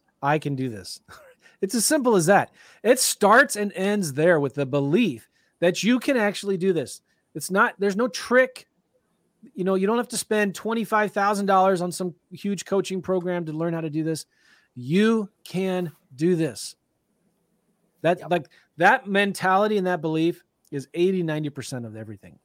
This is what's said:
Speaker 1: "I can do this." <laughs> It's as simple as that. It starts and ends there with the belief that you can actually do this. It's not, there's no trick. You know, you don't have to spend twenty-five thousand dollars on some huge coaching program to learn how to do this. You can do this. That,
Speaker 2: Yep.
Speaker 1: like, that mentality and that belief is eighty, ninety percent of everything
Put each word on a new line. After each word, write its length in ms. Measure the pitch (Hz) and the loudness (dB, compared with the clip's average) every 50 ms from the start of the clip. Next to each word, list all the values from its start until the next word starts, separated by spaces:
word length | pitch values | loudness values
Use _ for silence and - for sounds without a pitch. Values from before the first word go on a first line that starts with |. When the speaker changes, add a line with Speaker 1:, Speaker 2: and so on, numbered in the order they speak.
| _ _ _ - | _ _ _ -6
Speaker 1:
"I 180 | - 139 151 156 | -2 0 0 0
can 160 | - 147 143 | -2 -4 -6
do 120 | 131 131 127 | -4 -6 -8
this." 320 | 110 98 87 - - - _ _ | -8 -10 -14 -16 -18 -18 _ _
<laughs> 120 | - - - - - _ _ - _ - | -20 -20 -20 -20 -20 _ _ -20 _ -8
It's 140 | - 190 - | -6 -4 -2
as 100 | 233 196 | -2 0
simple 300 | - 302 311 240 247 220 | 2 0 2 2 4 4
as 120 | 185 156 170 | 4 4 6
that. 240 | 202 185 127 - _ _ - - - _ - | 4 4 4 0 _ _ -20 -20 -16 _ 2
It 180 | 208 277 - | 2 2 2
starts 560 | - - - - 214 196 214 247 294 277 - 208 | 2 -2 -2 2 4 6 8 8 6 4 2 -4
and 160 | 208 202 - | -4 -4 -4
ends 400 | 185 190 202 208 208 185 151 127 | -2 -2 0 0 0 -2 -2 0
there 260 | 139 156 180 175 151 | 2 4 4 4 4
with 160 | 143 135 - | 2 -2 -2
the 100 | 143 143 | -4 -4
belief 600 | 127 135 143 139 139 151 226 247 180 123 107 - _ _ _ _ _ _ - | 0 0 0 0 2 2 2 2 2 -2 -6 -14 _ _ _ _ _ _ 0
that 240 | 170 175 180 - 170 | 0 0 0 2 2
you 160 | 214 247 247 | 2 2 2
can 160 | - 294 277 | 2 0 0
actually 400 | 240 208 202 185 - - 202 196 | 2 2 0 -2 -4 -4 -4 -4
do 160 | 175 180 190 | 0 0 0
this. 300 | 180 160 127 107 - - _ _ _ _ _ _ - | 0 0 -2 -6 -10 -18 _ _ _ _ _ _ -14
It's 160 | 156 - - | -12 -8 -2
not, 240 | 180 196 233 226 - - | 0 2 2 2 0 -2
there's 200 | 196 208 190 202 | -4 -2 -2 -2
no 100 | 240 247 | -2 -4
trick. 580 | - - - - 240 254 254 254 - - - _ _ _ _ _ _ _ _ _ _ _ _ _ _ _ - - - | -4 -8 -4 0 2 2 2 2 -2 -14 -20 _ _ _ _ _ _ _ _ _ _ _ _ _ _ _ -20 -16 -8
You 100 | 202 175 | -4 -2
know, 100 | 190 190 | 0 0
you 100 | 190 190 | 0 0
don't 120 | 196 226 240 | 0 0 0
have 100 | 233 - | -2 -4
to 100 | 233 - | -6 -8
spend 380 | - - 220 214 208 202 170 | -6 -2 0 0 0 0 -2
twenty-five 560 | - - 214 226 233 214 - 220 214 214 190 | -6 -6 -4 -4 -4 -2 0 0 0 0 0
thousand 360 | - 208 196 202 214 202 202 190 | -2 0 0 0 0 0 0 2
dollars 340 | 196 190 190 190 190 170 | 4 4 4 4 2 2
on 100 | 175 180 | 0 -4
some 240 | - - 185 180 156 _ _ _ | -4 -6 -8 -8 -8 _ _ _
huge 320 | 185 - - 202 202 170 - | -18 -8 -6 -6 -6 -6 -4
coaching 380 | - 196 196 190 - 190 185 | -2 -2 -2 -2 -2 -4 -6
program 420 | - - 190 185 170 180 175 175 170 | -4 -2 -2 -2 -2 -2 -4 -4 -4
to 80 | 156 | -6
learn 220 | 151 156 165 170 170 | -6 -4 -4 -4 -4
how 80 | 165 | -4
to 80 | 160 156 | -6 -4
do 160 | 147 156 156 | -4 -2 -2
this. 200 | 160 160 151 - _ _ _ _ _ _ _ _ _ - | -2 -4 -4 -8 _ _ _ _ _ _ _ _ _ -16
You 540 | 127 120 127 165 196 214 226 226 220 208 190 _ _ _ | -12 -6 0 2 2 4 4 2 0 -2 -4 _ _ _
can 480 | - - 185 190 190 185 180 180 156 - _ _ _ 131 | -10 -6 -4 -4 -2 -2 -4 -4 -6 -10 _ _ _ -8
do 220 | 123 156 180 185 160 | -2 0 0 2 2
this. 400 | 160 139 107 - - - - _ _ _ _ _ _ _ _ _ _ _ _ _ _ _ _ _ _ _ _ _ _ _ _ _ - | 0 -4 -4 -8 -14 -16 -16 _ _ _ _ _ _ _ _ _ _ _ _ _ _ _ _ _ _ _ _ _ _ _ _ _ 0
That, 160 | 160 180 180 | 0 0 0
Speaker 2:
Yep. 120 | - 156 | -2 -2
Speaker 1:
like, 140 | 175 175 127 _ _ _ _ _ _ 151 | -2 -2 -4 _ _ _ _ _ _ 2
that 300 | 170 196 247 247 - 196 | 4 4 4 4 0 0
mentality 680 | 196 196 202 202 185 - - 185 190 190 214 214 214 202 | 0 0 0 0 -2 -2 0 2 4 4 4 2 0 0
and 80 | 185 | 0
that 140 | 185 180 165 | 0 -2 -2
belief 460 | 151 160 156 160 160 170 170 - _ _ _ _ _ - | -2 -2 0 0 0 0 -2 -4 _ _ _ _ _ -10
is 160 | 147 139 131 _ - | -10 -10 -10 _ -4
eighty, 300 | 170 175 190 190 185 170 | 0 0 0 0 0 -2
ninety 260 | 160 151 151 156 147 | -2 -4 -4 -4 -6
percent 360 | 143 139 123 - 135 123 120 | -8 -10 -12 -10 -10 -10 -10
of 120 | 110 107 110 | -10 -12 -14
everything 420 | 110 104 107 98 - 90 - _ _ | -14 -14 -14 -18 -18 -20 -20 _ _